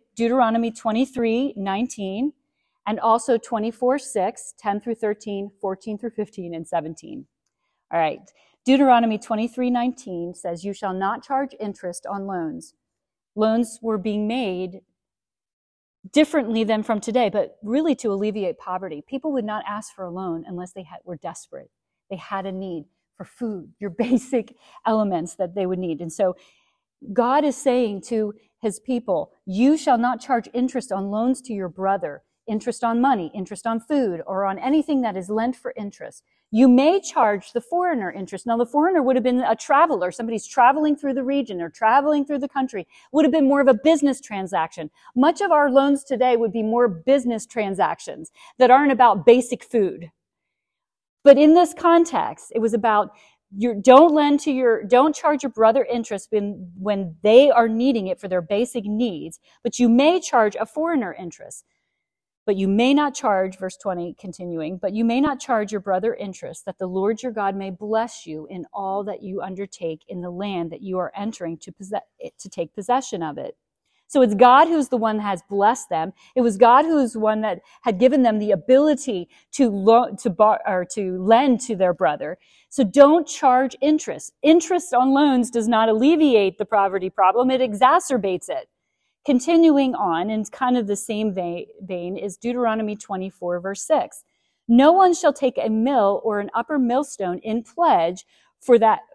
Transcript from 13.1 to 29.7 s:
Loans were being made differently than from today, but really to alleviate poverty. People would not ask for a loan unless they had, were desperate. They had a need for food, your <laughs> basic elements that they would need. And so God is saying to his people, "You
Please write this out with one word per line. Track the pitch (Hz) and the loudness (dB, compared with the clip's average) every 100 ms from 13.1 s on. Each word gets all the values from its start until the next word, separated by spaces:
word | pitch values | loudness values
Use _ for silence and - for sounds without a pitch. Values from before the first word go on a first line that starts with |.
| _ _ 208 | _ _ -4
Loans | 220 233 233 - | -2 0 -4 -6
were | 226 214 | -6 -6
being | 214 208 208 | -4 -4 -4
made | 247 220 180 185 190 _ _ _ _ _ _ _ _ _ _ _ _ - | -4 -6 -6 -10 -12 _ _ _ _ _ _ _ _ _ _ _ _ -2
differently | 294 302 311 226 226 220 | 0 2 0 -2 -2 -2
than | 214 | -2
from | 214 214 | -2 -6
today, | 233 233 214 | -2 -2 0
but | 202 - _ | -2 -4 _
really | 208 262 320 269 | -6 -2 -2 -2
to | 220 | -4
alleviate | 196 214 208 190 170 | -4 -4 -6 -6 -8
poverty. | - 185 190 147 - | -8 -8 -8 -14 -12
People | 269 320 | -8 -6
would | 269 214 | -6 -6
not | 214 - | -8 -10
ask | 208 - - | -12 -12 -14
for | |
a | 180 | -12
loan | 180 185 165 165 | -10 -8 -8 -10
unless | 180 180 | -12 -12
they | 196 | -16
had, | 165 175 - | -18 -18 -16
were | 170 | -14
desperate. | 175 151 - - - _ _ _ - | -14 -16 -18 -20 -20 _ _ _ -16
They | 185 | -14
had | - 196 190 | -10 -10 -8
a | |
need | 185 190 170 151 _ _ - | -10 -10 -12 -14 _ _ -20
for | |
food, | 185 - 233 196 - - | -20 -10 -10 -10 -14 -14
your | 202 | -10
<laughs> | 170 | -4
basic | 233 247 - 254 214 _ _ - - | 0 0 0 -6 -6 _ _ -8 -2
elements | 220 202 175 165 - | 0 0 -2 -6 -8
that | 180 190 | -8 -4
they | 185 | -4
would | 185 | -4
need. | 180 151 | -6 -6
And | 170 | -8
so | - 190 180 _ _ _ _ _ _ - | -2 -2 -2 _ _ _ _ _ _ -8
God | 196 240 277 294 | -2 0 2 0
is | - | -2
saying | 269 247 233 196 - | 0 0 -2 -4 -6
to | 226 214 214 _ _ | -4 -4 -8 _ _
his | 220 - | -8 -8
people, | - 240 247 170 - _ - | -6 -6 -2 -4 -4 _ -8
"You | 185 262 | 0 2